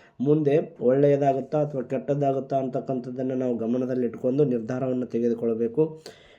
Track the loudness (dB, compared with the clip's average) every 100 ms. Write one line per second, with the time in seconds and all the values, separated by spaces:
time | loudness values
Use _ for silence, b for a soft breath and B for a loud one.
0 | B -2 2 2 4 2 0 0 2 4
1 | 6 4 2 0 0 -2 -2 -4 -4 -4
2 | -2 0 0 0 -2 -2 -2 -4 -4 -6
3 | -6 -6 -4 -2 -2 -2 -2 -2 -2 -2
4 | -2 -2 0 2 2 0 -2 -4 -2 -2
5 | -2 0 0 0 0 0 0 0 -2 -4
6 | B B B